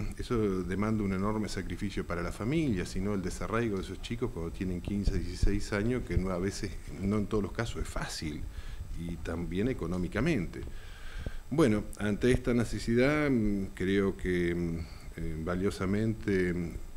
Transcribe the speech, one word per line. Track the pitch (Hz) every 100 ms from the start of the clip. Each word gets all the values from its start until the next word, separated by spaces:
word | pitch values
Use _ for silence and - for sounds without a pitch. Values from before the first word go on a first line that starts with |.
| 101 -
eso | - 120 107 92
demanda | 90 95 107 110
un | 98
enorme | 95 101 107 98
sacrificio | - 85 85 104 98 85
para | 85
la | 87
familia, | - 104 160 151 92 82
sino | 95 98
el | 104
desarraigo | 90 - 90 110 117 95
de |
esos | 92 92
chicos | - 117 117
cuando | 82 82
tienen | - 92 90
quince, | - 101 95 92
dieciséis | 87 87 - 101 -
años, | 104 113 123 -
que | 87
no, | 92
a | 90
veces, | 98 - 110 - - 69
no | 98 107
en | 101
todos | 107
los | 98
casos | - 117 -
es | -
fácil, | - 151 - 80 76 - - - - - -
y | 85 82
también | - 85 82 87 120
económicamente. | 127 82 90 85 101 151 135 82 - - - - - - - - - -
Bueno, | 143 143 107 101 -
ante | 104 101 120
esta | 127 131
necesidad, | 120 113 104 113 117 131 151 147
mm, | 123 104 101 95 -
creo | 92 98 98 87
que, | 90 90 85
mm, | 85 85 82 80 - - -
eh, | 82 80
valiosamente, | 80 90 101 - 92 101 110 110 - 95 90
mm, | 87 82 - -